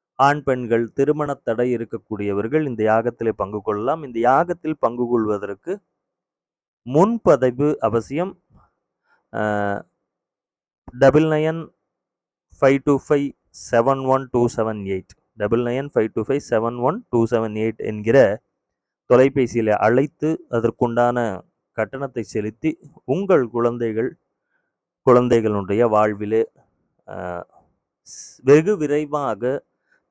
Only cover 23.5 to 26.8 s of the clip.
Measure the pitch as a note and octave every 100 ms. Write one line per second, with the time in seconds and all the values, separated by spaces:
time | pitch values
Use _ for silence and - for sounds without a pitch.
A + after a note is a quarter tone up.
23.5 | A#2+ A#2 A#2+ A#2 A2 B2+ - _ _ _
24.5 | _ _ _ _ _ - B2 B2 A#2+ A2
25.5 | G#2 F#2+ G2+ A#2 G#2+ G#2+ G2+ G#2 A2 A2+
26.5 | _ _ _